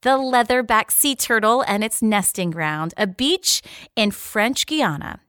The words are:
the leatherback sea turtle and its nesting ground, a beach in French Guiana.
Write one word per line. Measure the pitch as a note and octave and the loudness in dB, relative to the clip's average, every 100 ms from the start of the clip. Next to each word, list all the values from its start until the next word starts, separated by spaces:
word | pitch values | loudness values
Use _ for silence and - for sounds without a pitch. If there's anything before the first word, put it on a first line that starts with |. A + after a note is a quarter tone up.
the | B3+ | 2
leatherback | C4+ C4 B3+ A#3 B3 A3+ A3 - | 2 2 2 2 0 2 0 2
sea | - D4 C4+ | 0 0 0
turtle | - A3+ G#3+ A#3+ - | 0 2 4 2 2
and | G3+ | -2
its | A3 - | -2 0
nesting | A3 G#3 F#3+ - F3 | 2 2 0 -2 -4
ground, | E3 D#3 D3+ D#3+ - | -2 -4 -2 -6 -2
a | G#3 | -4
beach | F#3 C4 F#4+ - - - - - - | 0 0 0 0 -2 -4 -20 -10 0
in | G#3 | 0
French | - - G#3+ G#3+ C4+ - | -2 -6 -2 0 -2 -4
Guiana. | D#4 A#3 C#3+ - - | 0 0 -2 -8 -14